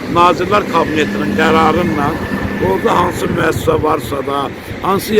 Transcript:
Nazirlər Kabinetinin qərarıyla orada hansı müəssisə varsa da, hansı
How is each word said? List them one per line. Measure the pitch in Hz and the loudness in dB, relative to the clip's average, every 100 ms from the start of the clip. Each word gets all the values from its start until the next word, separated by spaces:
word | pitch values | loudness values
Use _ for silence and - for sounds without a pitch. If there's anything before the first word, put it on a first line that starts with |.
| - 170 | -2 4
Nazirlər | 175 170 180 208 165 | 4 4 0 0 0
Kabinetinin | 165 147 156 147 - 202 - | 0 0 0 0 -2 -2 0
qərarıyla | 156 160 160 160 175 151 143 - - - - - 180 | 2 4 4 2 0 0 -2 -2 -4 -4 -4 -2 0
orada | 190 226 180 | 0 2 2
hansı | 175 - - 170 | 0 -2 -2 0
müəssisə | 165 151 - 156 | 0 0 0 0
varsa | 151 156 120 139 131 | 0 -2 -2 -6 -4
da, | 139 131 - - - | -2 -4 -8 -10 -6
hansı | 175 190 208 214 | -2 -2 0 2